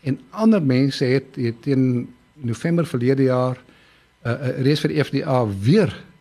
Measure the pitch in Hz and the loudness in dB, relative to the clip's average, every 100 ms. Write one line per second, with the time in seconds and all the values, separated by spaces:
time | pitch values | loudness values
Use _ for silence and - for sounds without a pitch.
0 | 135 135 - - 220 214 143 127 139 - | -6 -6 -8 0 2 2 2 2 0 0
1 | 127 135 - - 120 117 143 131 127 123 | 0 0 -2 -6 -6 -4 -2 2 2 0
2 | - - _ - 123 113 170 170 160 127 | -4 -16 _ -10 -8 -4 -2 0 -2 0
3 | 123 135 131 127 127 127 - _ _ _ | 0 2 2 2 -2 -4 -14 _ _ _
4 | _ _ 120 120 127 139 135 147 151 156 | _ _ -6 -4 -4 -2 0 0 0 -2
5 | 139 139 151 127 113 98 104 208 156 - | -2 -2 0 0 0 0 2 4 2 -4
6 | - _ | -20 _